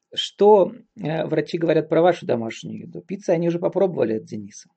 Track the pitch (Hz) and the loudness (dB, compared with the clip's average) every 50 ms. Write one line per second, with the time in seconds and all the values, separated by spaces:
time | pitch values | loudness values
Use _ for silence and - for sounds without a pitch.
0 | _ _ - - - - - - 196 208 214 202 175 - - - - _ _ - | _ _ -10 -10 -10 -8 -2 4 6 8 8 8 6 2 -2 -8 -20 _ _ -10
1 | 180 151 160 160 - 143 156 156 151 - - 165 165 - 156 156 156 - 160 160 | -6 -4 -4 -4 -4 -2 -2 -2 -2 -2 -4 -2 0 2 2 0 0 2 2 4
2 | 170 180 175 - - - 127 117 113 110 - - - - 110 107 - - - 85 | 4 4 2 0 -2 -4 -4 -2 -4 -6 -10 -12 -12 -12 -12 -12 -14 -14 -14 -16
3 | - - 190 190 208 - 180 165 170 170 170 175 180 - - 185 196 185 156 131 | -12 -10 -10 -6 -2 0 0 2 0 0 -2 -2 -4 -2 0 0 0 0 0 -2
4 | 123 110 110 110 113 117 120 107 101 101 - - - _ _ | -2 -2 -2 -6 -8 -10 -14 -14 -14 -16 -18 -20 -20 _ _